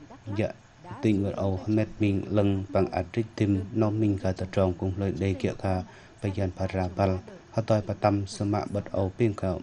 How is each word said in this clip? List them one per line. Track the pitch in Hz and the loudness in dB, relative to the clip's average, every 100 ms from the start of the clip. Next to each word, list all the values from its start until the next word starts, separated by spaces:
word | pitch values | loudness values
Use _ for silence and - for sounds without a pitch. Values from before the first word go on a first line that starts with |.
| - - 104 104 | -20 -16 -6 -2
dạ | 98 - - - 180 - | -2 -6 -20 -20 -16 -2
tình | 110 98 | 0 2
bật | 101 - | 0 -2
ẩu | 98 92 | -2 -2
hai | - 107 | 0 0
mét | 107 - | 0 0
mình | 104 98 - | 0 0 0
lần | 104 101 95 95 | 2 2 2 0
bằng | 98 90 | 0 0
ạt | 90 90 | -2 -4
trích | 117 110 - | -4 -4 0
tim | 104 98 95 | 2 2 0
nó | 113 107 | 0 2
mình | 107 104 95 | 2 2 2
cả | 95 | 0
tờ | 92 92 | -2 -2
tròn | 98 92 87 | 2 2 2
cũng | 92 90 | -2 0
lợi | 98 78 | -2 0
đây | 98 | 0
kia | 92 98 - | 0 -2 -2
cả | 98 92 - - - - | -2 -2 -4 -14 -20 -8
bầy | 101 95 | -4 -2
gian | 95 - | -2 -2
phá | 95 | -2
ra | 95 90 92 | -2 -2 2
bal | 98 92 - - - | 2 2 -4 -16 -6
hà | 117 | -2
toi | 110 107 98 | 2 2 0
bà | |
tâm | 98 104 101 95 | 0 2 2 0
sơ | - 101 | -2 0
mạ | 101 - | 0 -2
bật | 101 - | -4 -2
ẩu | 92 92 - | -2 0 2
biên | 113 | 0
cả | 98 95 85 | 2 -2 -2